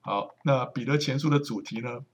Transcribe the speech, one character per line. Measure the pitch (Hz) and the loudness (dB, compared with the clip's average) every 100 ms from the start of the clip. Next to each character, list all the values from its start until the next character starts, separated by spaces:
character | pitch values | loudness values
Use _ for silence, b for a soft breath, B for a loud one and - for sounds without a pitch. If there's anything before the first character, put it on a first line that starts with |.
好， | - 101 - - | -2 -2 -2 -2
那 | 151 135 | 2 2
彼 | 123 - | 2 -4
得 | 120 147 | 0 0
前 | 147 131 | 0 0
书 | 156 | 4
的 | 143 | 2
主 | 143 110 | 2 -6
题 | - 110 | -6 -8
呢 | 123 120 131 | -6 -8 -12